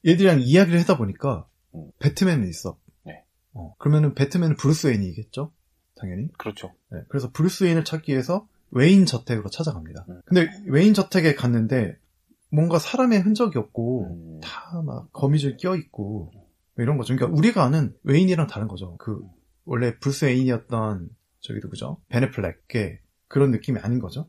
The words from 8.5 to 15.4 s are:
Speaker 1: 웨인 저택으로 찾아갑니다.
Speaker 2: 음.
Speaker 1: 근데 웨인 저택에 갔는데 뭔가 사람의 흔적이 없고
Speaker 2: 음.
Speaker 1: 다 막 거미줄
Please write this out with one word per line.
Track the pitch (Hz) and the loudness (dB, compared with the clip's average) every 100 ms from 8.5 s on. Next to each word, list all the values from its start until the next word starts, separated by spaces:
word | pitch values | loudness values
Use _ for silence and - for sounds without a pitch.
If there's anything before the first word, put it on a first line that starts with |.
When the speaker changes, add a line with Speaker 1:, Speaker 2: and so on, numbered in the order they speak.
| _ _ | _ _
Speaker 1:
웨인 | 123 147 196 185 | 2 6 8 6
저택으로 | 120 - 113 101 | 0 -4 -4 -4
찾아갑니다. | - 160 92 80 78 - | -6 -6 -6 -14 -18 -18
Speaker 2:
음. | - _ | -20 _
Speaker 1:
근데 | 180 165 - - | 2 2 -4 0
웨인 | 139 202 | 6 6
저택에 | 202 185 185 160 | 6 2 2 2
갔는데 | 147 123 120 110 131 107 - _ _ _ _ _ | 2 2 2 2 0 -2 -6 _ _ _ _ _
뭔가 | 151 165 165 | 0 2 2
사람의 | - 254 254 214 | 0 0 4 4
흔적이 | 185 208 233 127 | 4 2 0 0
없고 | - - 117 127 85 | -4 -6 -4 -4 -6
Speaker 2:
음. | 85 82 80 | -10 -16 -16
Speaker 1:
다 | - - - 170 | -14 -16 -10 -8
막 | 151 123 - | -6 -8 -14
거미줄 | - 139 151 | -4 0 2